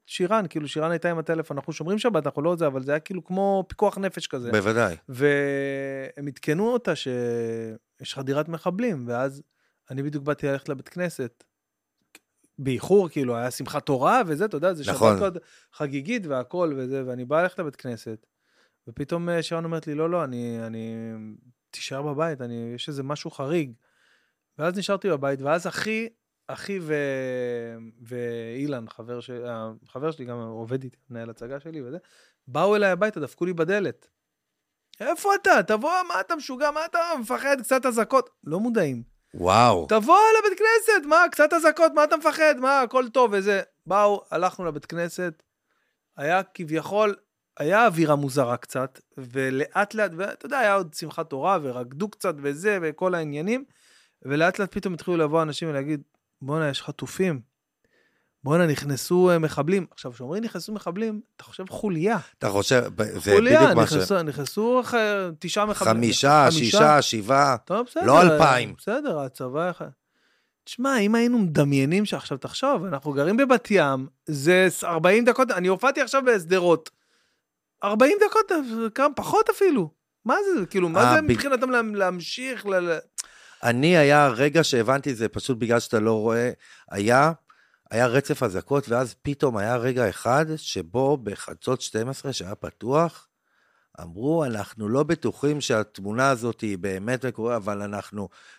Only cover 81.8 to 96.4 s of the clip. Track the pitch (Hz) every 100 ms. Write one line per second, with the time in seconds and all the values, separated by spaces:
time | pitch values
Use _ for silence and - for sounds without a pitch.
81.8 | 226 202 185 180 160 - 262 226 202 185
82.8 | 175 160 - - - - - - 120 120
83.8 | 156 175 143 147 143 113 147 160 151 123
84.8 | 110 135 139 113 110 - - 117 113 117
85.8 | - 113 110 110 113 117 123 - - -
86.8 | _ 98 104 127 156 160 _ _ _ _
87.8 | _ 110 123 131 - 151 117 90 - 139
88.8 | 113 120 123 - 143 139 143 110 104 123
89.8 | 123 123 107 - 113 135 160 156 - 98
90.8 | 85 120 135 147 104 98 - - - 127
91.8 | - 110 120 135 139 123 90 - 85 -
92.8 | 110 147 165 - _ _ _ _ _ _
93.8 | _ - 87 87 135 165 139 107 98 -
94.8 | 104 127 151 165 117 - 143 147 - 113
95.8 | 101 - 98 113 139 123